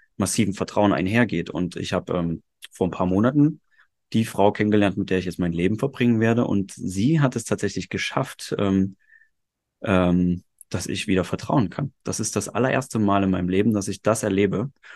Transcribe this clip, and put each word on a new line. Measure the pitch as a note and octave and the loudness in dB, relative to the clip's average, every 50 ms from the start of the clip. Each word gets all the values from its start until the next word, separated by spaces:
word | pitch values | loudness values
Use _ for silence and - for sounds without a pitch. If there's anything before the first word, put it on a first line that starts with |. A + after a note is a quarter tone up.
| _ _ _ | _ _ _
massiven | - G2+ F#2 - - A2 F#2+ F#2+ | -4 -4 -2 0 0 0 0 -2
Vertrauen | - F#2 - - - G#2 G#2 D#2+ | -4 -6 -2 0 2 4 4 4
einhergeht. | C#2 F2 F#2 G#2 A#2+ B2 G2+ - E2 E2+ - | 2 0 0 2 2 2 2 0 -4 -4 -4
Und | - D#2 F2+ E2+ - | -4 -4 -4 -4 -4
ich | D#2+ - - | -6 -6 -4
habe, | G2+ F2+ - - E2+ | -4 -4 -2 -2 -2
ähm, | F2 E2+ E2+ D#2+ - - _ _ _ - - | -2 -2 -2 -4 -6 -8 _ _ _ -20 -20
vor | - - F#2+ F2+ | -4 -2 -2 -2
ein | |
paar | E2+ - F#2 | 0 -2 -2
Monaten | F#2 F2+ G2 G#2+ B2 C#3+ D3 C#3+ D3+ D#3+ - _ _ _ _ _ _ _ _ _ _ - | 0 2 2 2 2 4 4 4 2 2 -2 _ _ _ _ _ _ _ _ _ _ -2
die | A2+ A2+ | 0 0
Frau | A2+ - - G2 G#2 G#2 | 0 2 4 4 4 4
kennengelernt, | - A2 G#2 G#2 G#2+ G2+ G2 F#2 | 2 0 2 4 4 2 2 0
mit | G2 G2 - | -2 -2 0
der | F#2+ F#2 | 0 -2
ich | F2 | -2
jetzt | F2+ F2 - | -4 -4 -2
mein | F2+ F2 | -2 -2
Leben | E2 E2 F2 F#2+ A2 G#2+ | 0 0 0 0 0 0
verbringen | - C#3 C#3 - B2 A#2+ A#2+ A2 | -2 -4 -2 0 2 2 4 4
werde. | A2+ A#2 A#2 A#2 A#2+ | 4 4 2 2 2
Und | - - G2+ F#2+ F#2+ | 0 0 -2 -2 -4
sie | - - - F#2+ F2+ G2 G#2 C3 E3 D#3+ | -8 -10 -8 -6 -2 0 2 2 4 4
hat | C#3+ C3 - | 2 2 0
es | A#2 - | -2 -4
tatsächlich | - G#2+ G2 - G2+ - F#2+ F2 - | -2 -2 -2 -2 -4 -4 -6 -8 -6
geschafft, | - G2+ - - - C#3 C3+ - - - - - - - | -6 -6 -6 -4 -2 -4 -4 -4 -6 -12 -10 -8 -4 -2
ähm, | G#2 G2 F#2+ F#2+ F#2+ F#2+ F#2+ - _ _ _ _ _ _ _ _ _ _ _ _ _ _ _ _ | 0 2 2 2 2 0 -4 -10 _ _ _ _ _ _ _ _ _ _ _ _ _ _ _ _
ähm, | - - G2 F2+ F2+ F2+ F2 F2+ F2+ F2+ F2 F2+ - _ _ _ - _ | -2 2 2 4 4 4 4 2 2 2 0 -2 -6 _ _ _ -10 _
dass | - G2+ F2+ - | -8 -6 -6 -6
ich | F#2 G2 - - | -6 -6 -2 0
wieder | G2 F#2 F2+ | 0 0 0
vertrauen | - - - - - D#3 D#3 A2 F2 | -2 -4 -6 -4 -2 0 0 0 0
kann. | - - C#3+ - - _ _ | -2 -6 -8 -8 -8 _ _
Das | - - - | -8 -6 -4
ist | A2 - - | -6 -4 -4
das | G#2 G#2 - | -4 -6 -4
allererste | - G2+ B2 C3 - B2+ C3 - - A#2 | -4 -2 -2 0 0 -2 -4 -4 -2 0
Mal | G#2+ G2 G2 G2+ F#2+ | 0 2 2 2 2
in | F#2+ | 2
meinem | F#2 F2+ F2+ F2+ | 0 0 0 0
Leben, | F2+ F#2+ G#2 A#2 A2 | 0 2 2 2 2
dass | G#2 G2 G#2 | 0 -2 -4
ich | F#2+ - | -8 -2
das | - G#2 A2 A2+ - | 0 0 0 0 0
erlebe. | G#2+ F#2+ F#2+ G#2 G2 G2+ F#2 A#2 C#3+ - _ _ - - | 0 2 2 2 2 0 -2 -4 -6 -8 _ _ -20 -20